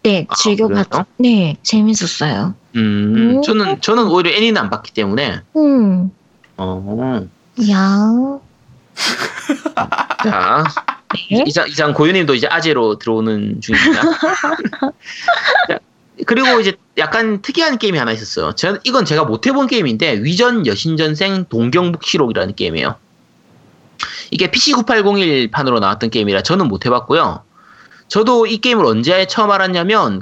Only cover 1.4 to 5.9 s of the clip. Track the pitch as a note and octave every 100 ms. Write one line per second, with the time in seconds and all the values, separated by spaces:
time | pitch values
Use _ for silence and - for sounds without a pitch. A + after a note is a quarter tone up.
1.4 | E3+ D3 - A3 G#3+ G#3+ E3+ - D3+ G#2
2.4 | F3 G3 _ A#2 G#2+ G#2 D3 A3 A3+ C4
3.4 | D4 G#3+ G3 G3 - A3+ G#3+ E3+ F3 G3+
4.4 | A3+ G#3 G#2 G#2+ - - G2+ G#2+ C#3 D#3
5.4 | - D#4 D4+ C4+ G#3